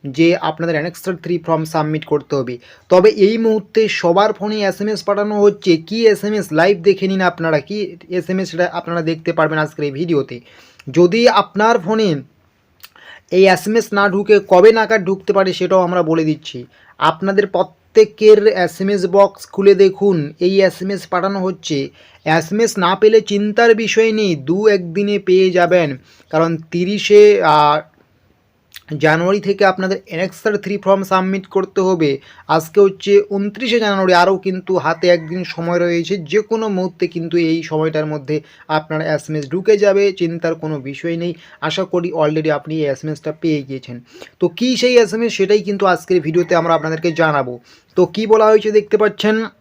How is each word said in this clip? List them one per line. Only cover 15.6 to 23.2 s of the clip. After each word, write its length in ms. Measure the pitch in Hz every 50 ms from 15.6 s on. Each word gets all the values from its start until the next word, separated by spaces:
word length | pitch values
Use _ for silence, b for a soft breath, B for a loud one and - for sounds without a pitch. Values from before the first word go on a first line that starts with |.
| 185 175 190 185
আমরা 240 | 180 175 180 180 170
বলে 200 | 160 160 165 160
দিচ্ছি। 420 | 156 151 151 _ - - 123 123 b b b b b b
আপনাদের 500 | b 139 156 165 165 190 196 196 196 202
প্রত্যেকের 1000 | 196 - 175 185 - _ _ _ _ _ 220 214 214 - - 214 214 214 202 202
এসএমএস 600 | 220 208 185 175 170 175 - 190 196 208 190 180
বক্স 380 | 180 175 202 196 196 - - -
খুলে 300 | _ - - 196 196 196
দেখুন, 580 | 180 196 190 190 - 196 202 185 160 143 147 - _
এই 220 | 180 185 190 196
এসএমএস 460 | 190 180 - - 185 190 202 185 -
পাঠানো 320 | _ 185 175 175 196 202 196
হচ্ছে। 500 | 185 190 185 185 - - 156 139 135 139 b b b b b b b
এসএমএস 520 | 151 156 170 165 - 202 214 233 220 -
না 180 | 196 180 175 190
পেলে 260 | 190 214 214 226 220